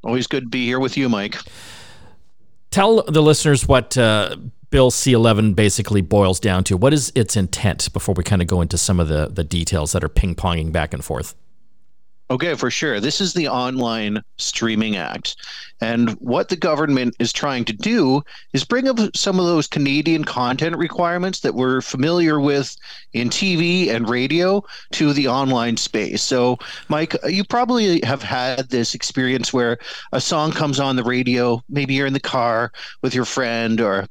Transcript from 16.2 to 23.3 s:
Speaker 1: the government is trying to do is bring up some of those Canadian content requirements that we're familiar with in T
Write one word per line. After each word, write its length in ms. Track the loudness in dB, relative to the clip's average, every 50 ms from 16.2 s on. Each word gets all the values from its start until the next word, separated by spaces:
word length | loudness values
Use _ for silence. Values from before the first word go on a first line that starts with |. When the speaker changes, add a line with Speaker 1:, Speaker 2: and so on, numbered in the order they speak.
| -4 -2 -2 -2 0 -2
Speaker 1:
the 60 | -4
government 600 | -2 0 0 0 2 2 0 0 0 0 -2 -2 -2
is 120 | -4 -4
trying 340 | -4 -4 -4 -2 -2 -2 -4
to 80 | -6 -6
do 500 | -4 -2 0 2 2 4 4 2 0 0 -4 -16 -20 -20 -4 -4
is 120 | -4 -2
bring 220 | 0 -2 0 2 0
up 100 | 2 2 0 0 0
some 240 | -2 -2 0 0 2
of 60 | 2
those 220 | 2 2 2 0 0
Canadian 560 | -2 -2 0 0 0 0 2 2 2 0 0
content 520 | -2 -2 -2 -2 -2 0 0 -2 -2 -2
requirements 680 | -2 -4 -4 -2 -2 0 0 0 -2 -2 -4 -4 -2
that 120 | -4 -4 -2
we're 280 | 0 0 0 0 0
familiar 580 | -2 -4 -4 -2 0 2 2 2 2 2 2 2
with 360 | 2 2 2 0 -2 -4 -8 -16 -18 -20 -20 -20 -20 -8 -6
in 160 | -4 -4
T 260 | -2